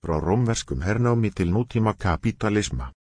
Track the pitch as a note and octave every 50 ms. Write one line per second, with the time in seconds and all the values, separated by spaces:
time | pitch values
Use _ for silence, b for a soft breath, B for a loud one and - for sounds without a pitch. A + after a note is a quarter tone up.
0 | _ E2 D#2+ D#2 C#2+ D#2+ F#2+ A#2 B2+ A#2 A2+ - - - C#2 C2 D#2+ F2+ G#2+ A2
1 | A#2+ A#2+ A#2+ A#2 A2+ G#2 F#2+ - F#2+ E2+ F2 A2 B2 - - A#2 A2 A2 G2+ -
2 | - G2 E2 - - A#2 A2 - - A2 G#2 G#2+ G2+ - - B1 B1 - - _